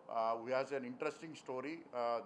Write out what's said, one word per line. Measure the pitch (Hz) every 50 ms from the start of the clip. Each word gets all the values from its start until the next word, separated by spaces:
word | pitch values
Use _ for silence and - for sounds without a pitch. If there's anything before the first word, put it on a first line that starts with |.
| - -
ఆ, | - 117 113 113 117 117
who | 113 123 127
has | 131 135 135 143 135
an | 123 123 127
interesting | 123 156 151 147 - 165 165 147
story, | 120 - - 127 127 131 147 165 170 - - -
ఆ, | 123 120 117 117 113 113